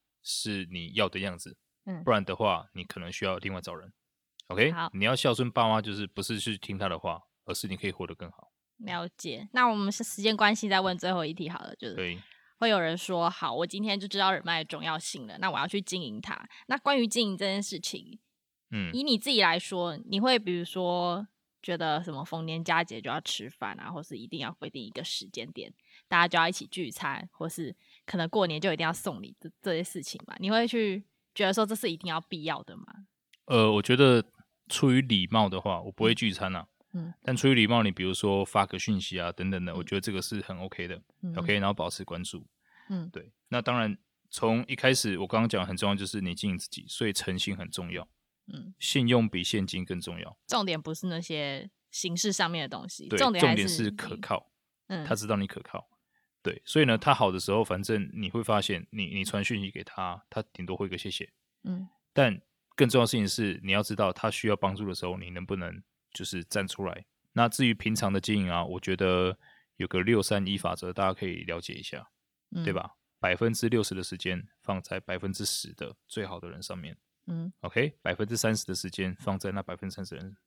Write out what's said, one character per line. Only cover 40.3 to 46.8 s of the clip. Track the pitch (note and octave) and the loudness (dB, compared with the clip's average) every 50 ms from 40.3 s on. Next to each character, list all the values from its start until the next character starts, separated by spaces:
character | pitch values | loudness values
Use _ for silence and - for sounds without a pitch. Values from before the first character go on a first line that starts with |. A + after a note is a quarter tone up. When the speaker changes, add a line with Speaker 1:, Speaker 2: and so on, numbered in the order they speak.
| A2+ G2+ | -6 -6
Speaker 1:
很 | - - F#2+ F2 | -6 -8 -8 -10
OK | F#2 F#2 - - F2+ | -10 -10 -8 -8 -8
的。 | F2 F2+ E2+ - _ _ _ | -8 -8 -10 -14 _ _ _
Speaker 2:
嗯。 | - F2 E2 | -8 -6 -4
Speaker 1:
OK， | F2 F2 E2+ G#2 | -2 0 2 2
然 | G#2 G2 | 2 2
后 | G2 G2+ | 0 0
保 | - D#2+ F2 | 0 -2 -6
持 | - - F#2+ | -6 -8 -10
关 | - E2+ E2+ | -8 -8 -8
注。 | F2+ - - E2+ - _ _ _ _ _ _ _ _ - | -8 -8 -10 -12 -14 _ _ _ _ _ _ _ _ -8
Speaker 2:
嗯。 | G3 F3+ D#3+ F3+ | -6 -6 -6 -8
Speaker 1:
对， | - - - A#2 _ _ _ - | -12 -14 -16 -16 _ _ _ -4
那 | B2 B2 | -2 -2
当 | A2+ B2 B2 A#2+ | 0 0 2 2
然 | A2+ G#2+ G2+ - _ _ _ _ _ _ | 2 0 0 -4 _ _ _ _ _ _
从 | - - - A2+ A2+ A#2 A#2+ | -4 2 4 4 4 4 0
一 | - C3+ | -2 -2
开 | - - C3 C3 | 2 4 4 6
始 | B2+ - G#2+ F#2+ E2+ | 4 4 0 0 0
我 | G2 | 0
刚 | F2 A2 A2 | 2 4 4
刚 | A2+ A2+ | 4 4
讲 | A2 G2 | 4 2
的 | F2+ | 0
很 | F2+ F#2 | 0 0
重 | F2+ G#2+ G2+ | 0 2 2
要， | G2+ | 2
就 | F#2+ G2 | 2 0
是 | F2+ - G#2 | -2 -4 -2
你 | F#2 F2+ F2 | -2 -2 -2
经 | - - G2+ | -2 -2 -2
营 | F#2 D#2+ | -2 -2
自 | - - | -6 -10
己， | - - | -12 -14